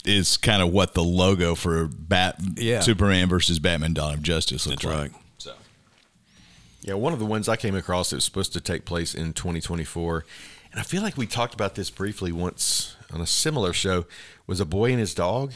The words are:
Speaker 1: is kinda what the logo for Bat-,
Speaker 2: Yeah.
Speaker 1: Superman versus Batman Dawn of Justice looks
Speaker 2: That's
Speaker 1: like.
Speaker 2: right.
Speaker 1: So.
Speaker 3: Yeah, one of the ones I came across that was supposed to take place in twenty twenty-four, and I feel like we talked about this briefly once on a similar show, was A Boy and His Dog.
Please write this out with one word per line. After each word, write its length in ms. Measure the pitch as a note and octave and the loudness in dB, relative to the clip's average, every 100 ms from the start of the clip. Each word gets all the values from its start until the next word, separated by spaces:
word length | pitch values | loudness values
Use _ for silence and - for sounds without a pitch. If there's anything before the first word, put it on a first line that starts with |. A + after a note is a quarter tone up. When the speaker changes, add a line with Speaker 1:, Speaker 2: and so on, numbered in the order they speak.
| - | 2
Speaker 1:
is 320 | G2+ E2 - | 4 4 2
kinda 300 | - G#2 F2 | 4 4 6
what 260 | F#2+ F2+ | 4 4
the 100 | F2+ | 2
logo 520 | F2 F2+ F#2 F#2+ E2+ E2 | 2 6 6 6 2 0
for 320 | F2 E2 D#2+ | 0 0 0
Bat-, 520 | - D#2+ F#2 F#2 - F#2+ - | -4 0 2 2 0 -6 -2
Speaker 2:
Yeah. 240 | A2+ A#2 | 0 2
Speaker 1:
Superman 460 | A#2 G2+ G2+ F#2 F2+ | 2 4 4 6 4
versus 300 | F2+ F2 E2+ | 4 2 2
Batman 360 | F2 E2 D#2+ | 2 2 0
Dawn 200 | D2+ D2+ D2+ | 0 -2 -2
of 60 | |
Justice 440 | D2+ D#2+ - - D2+ | 0 0 0 -4 -4
looks 160 | C#2 | -4
Speaker 2:
That's 120 | - D#2 | -4 -4
Speaker 1:
like. 160 | C#2+ | -6
Speaker 2:
right. 80 | - - - | -10 -20 -18
Speaker 1:
So. 140 | - - - _ _ _ _ _ _ - - - - - | -18 -18 -20 _ _ _ _ _ _ -20 -20 -20 -20 -14
Speaker 3:
Yeah, 120 | G2 | -8
one 180 | G2 C#3 | -4 -2
of 60 | C#3+ | -2
the 60 | G#2+ | -2
ones 240 | A2 G#2+ | -2 0
I 60 | A2 | 0
came 180 | A2 F#2+ | 0 -2
across 360 | F2+ F2+ E2+ | 0 0 0
that 60 | C#2 | -2
was 60 | |
supposed 300 | - F#2+ F#2+ | -2 -2 -4
to 80 | F2 | -4
take 240 | - E2+ - | -4 -4 -4
place 280 | E2+ E2 - | -4 -4 -4
in 180 | D#2+ | -6
twenty 260 | - F2+ E2 | -4 -4 -4
twenty-four, 680 | - E2+ D#2 E2+ E2+ E2 - - - - - | -4 -6 -4 -4 -2 -4 -6 -18 -20 -20 -14
and 80 | - | -10
I 40 | |
feel 180 | - F3+ | -4 -2
like 160 | G#3+ C#3 | -2 -4
we 80 | A2+ | -4
talked 260 | B2 A#2+ G#2+ | -2 -4 -2
about 180 | G2 - | -4 -4
this 140 | F#2 | -8
briefly 420 | - G2+ - F#2 | -6 -6 -4 -4
once 640 | E2+ F2+ - - - - - - | -2 -4 -2 -2 -2 -4 -12 -12
on 80 | D#2+ | -8
a 60 | E2+ | -2
similar 460 | - D#3 D3 F#2 | 0 0 0 0
show, 320 | - F#2+ F2+ E2+ - - - - | 0 0 0 -2 -14 -20 -18 -6
was 140 | F#2 | -4
A 60 | E2 | -2
Boy 260 | F#2+ A#2+ | 2 2
and 80 | B2 | 2
His 160 | F#2+ - | 0 0
Dog. 360 | F2 A#2+ C#3 | 0 0 -4